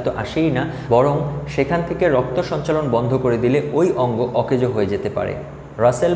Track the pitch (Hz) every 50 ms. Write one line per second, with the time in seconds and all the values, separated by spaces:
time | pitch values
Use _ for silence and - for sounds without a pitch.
0 | - - - 120 110 - - 160 160 160 131 127 135 - - - - - 117 120
1 | 131 143 143 156 - - - - - - - - 135 139 175 170 170 - 170 -
2 | 185 170 139 127 127 127 131 180 170 - 170 151 143 - 156 156 151 135 117 113
3 | 123 123 131 127 127 123 120 113 120 120 131 147 - 147 - 147 175 185 - -
4 | 127 123 117 107 110 95 - 120 117 - 139 123 123 120 107 107 98 92 101 98
5 | - 104 - 101 95 98 98 - - - - - - - - - 110 123 127 -
6 | 170 175 175